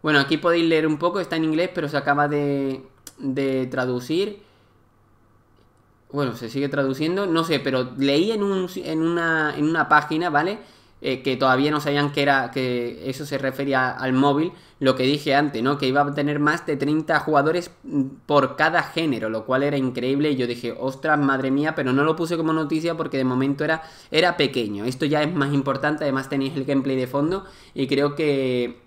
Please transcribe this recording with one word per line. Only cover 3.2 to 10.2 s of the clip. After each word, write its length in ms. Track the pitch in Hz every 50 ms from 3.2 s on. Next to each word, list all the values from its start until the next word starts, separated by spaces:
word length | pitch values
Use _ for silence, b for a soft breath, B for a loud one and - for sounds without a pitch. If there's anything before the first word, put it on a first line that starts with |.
| - 139 127 139 135 135 131 131 131
traducir. 720 | 127 127 131 127 127 123 123 123 - 151 175 202 214 202 b b b b b b b b b _ _ _ _ _ _ _ _ _ _ _ _ _ _ _ _ _ _ _ _ _ _ _ _ _ _ -
Bueno, 240 | 143 143 123 117
se 120 | - 123 110
sigue 200 | 123 139 143 139
traduciendo, 580 | 139 143 139 135 135 131 151 160 180 196 202
no 160 | 185 165 165 165
sé, 160 | 165 156 131
pero 320 | 131 143 127 127 127 123 113
leí 340 | 117 139 139 139 151 180 220
en 120 | 226 208 202
un, 260 | 202 196 190 185 180 185
en 240 | 190 - 147 160 156
una, 520 | 160 165 170 170 165 165 165 160 156 151 -
en 80 | - 147
una 240 | 156 165 160 151 -
página, 400 | 156 151 147 - 160 156